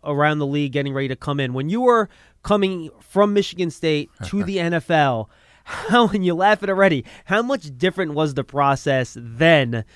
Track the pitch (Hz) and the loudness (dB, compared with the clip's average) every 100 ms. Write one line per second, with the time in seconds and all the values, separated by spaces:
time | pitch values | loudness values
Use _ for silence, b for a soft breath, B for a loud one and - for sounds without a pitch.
0 | - 143 151 151 143 147 143 139 139 135 | -6 0 2 0 -2 -2 -2 -2 -4 -4
1 | 135 131 - 143 131 127 147 220 247 233 | -4 -6 -4 -4 -4 -4 -4 0 2 2
2 | 202 b b b - 202 190 180 156 - | 0 b b b 0 2 2 -2 -10 -18
3 | - 190 208 202 196 175 170 - 160 151 | -4 2 4 2 0 -4 -6 -2 -2 -2
4 | - _ - 202 190 190 170 170 - 160 | -4 _ -6 -4 -4 -2 -2 -2 0 2
5 | 143 117 107 b b b b - - 240 | 2 0 -6 b b b b -10 0 2
6 | 226 208 180 170 196 214 196 190 196 143 | 2 2 0 2 2 2 0 2 2 2
7 | B B - 202 240 262 151 127 185 185 | B B -4 -2 0 -4 -6 -4 -2 -2
8 | 165 147 156 135 127 143 139 135 147 131 | -4 -2 -2 -2 -4 0 2 2 0 -2
9 | 123 123 117 117 165 151 123 117 - | -2 -10 -16 2 6 6 4 -4 -6